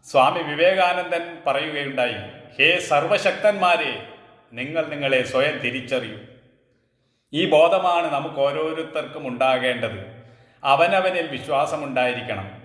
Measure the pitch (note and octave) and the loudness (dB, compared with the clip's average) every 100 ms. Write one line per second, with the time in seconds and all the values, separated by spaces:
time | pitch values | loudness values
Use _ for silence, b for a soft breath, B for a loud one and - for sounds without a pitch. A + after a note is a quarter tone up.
0 | - C#3 C3 E3+ D3+ D3 F3 F#3+ F3+ F3+ | 2 4 4 2 -6 2 2 4 2 0
1 | F3 E3+ E3+ E3 - C#3 D#3 D3 C#3 C3 | -2 -4 -6 -6 -2 -2 -2 -6 -6 -2
2 | B2 G2+ G2 - - - D3+ F3 - D3 | -2 -4 -12 -16 -16 2 2 2 2 2
3 | E3 G#3 F#3+ F3+ G#3 G3+ F3+ E3+ C#3+ A#2 | 2 0 0 2 0 2 2 2 0 -6
4 | - - - - _ A#2 C3+ D#3+ D3+ D3 | -14 -20 -20 -20 _ -10 -6 -4 -4 -4
5 | C#3 C3 B2 C3 C#3+ D3+ B2 C3 A#2+ B2+ | 0 2 2 0 0 0 -4 -6 -4 -4
6 | A2+ G#2+ - - _ _ _ _ _ _ | -4 -14 -18 -20 _ _ _ _ _ _
7 | _ _ _ D3 F#3 D#3 E3+ F#3+ F3+ F3 | _ _ _ -2 4 6 6 4 2 0
8 | E3 C#3+ D#3 C#3 C#3 D3+ D#3+ D#3+ D#3 D#3 | 0 -4 -4 -2 -2 0 -4 -6 -6 -8
9 | - D3+ C3+ B2 C3 B2+ B2+ A#2+ A2 G2 | -8 -10 -10 0 2 2 0 -2 -4 -6
10 | F#2+ - b b b b C#3 - E3+ G3 | -14 -18 b b b b 2 4 6 4
11 | F#3 F3 D#3+ C3+ - C#3 D3 D#3 C#3 B2+ | 2 -2 -4 -6 -2 0 0 -4 -4 0
12 | B2 B2 A2+ G2+ F#2+ - | 0 -2 -6 -8 -8 -16